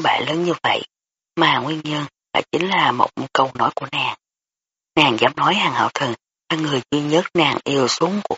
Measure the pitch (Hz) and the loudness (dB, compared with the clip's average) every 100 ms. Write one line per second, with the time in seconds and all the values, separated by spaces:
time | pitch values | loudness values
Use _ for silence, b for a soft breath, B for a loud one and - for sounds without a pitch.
0 | 156 - 131 165 175 151 120 101 - _ | 0 0 -2 -2 -2 0 -2 -2 -6 _
1 | _ _ _ - 160 131 131 156 151 151 | _ _ _ 0 2 2 -2 -6 -6 -6
2 | 147 _ _ - - 151 185 185 147 123 | -6 _ _ -6 -2 -2 0 2 2 2
3 | - - 131 - 131 127 120 - 131 147 | 0 -2 -2 0 0 0 -2 -2 -6 -6
4 | 123 - _ _ _ _ _ _ _ - | -6 -8 _ _ _ _ _ _ _ 2
5 | 139 110 160 - 143 196 - 123 110 - | 2 4 0 2 0 0 0 -2 -2 -2
6 | 135 110 _ _ - 160 156 135 - 147 | -4 -4 _ _ -6 -4 -2 -2 -2 -2
7 | 147 160 196 175 147 123 - 139 123 - | 2 2 2 2 2 0 0 0 2 0
8 | 170 202 - | -2 -2 -4